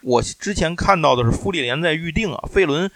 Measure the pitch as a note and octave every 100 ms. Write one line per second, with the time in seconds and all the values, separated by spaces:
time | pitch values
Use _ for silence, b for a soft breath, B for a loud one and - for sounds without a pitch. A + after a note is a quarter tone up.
0 | B2+ A#2+ - - G3 G3+ E3 F3 - F#3+
1 | C#3+ B2 A#2 F#2 G3+ F3 B2 C3+ E3+ D#3+
2 | E3+ D#3+ G#3+ B2 - G3 F3 C#3+ F#3+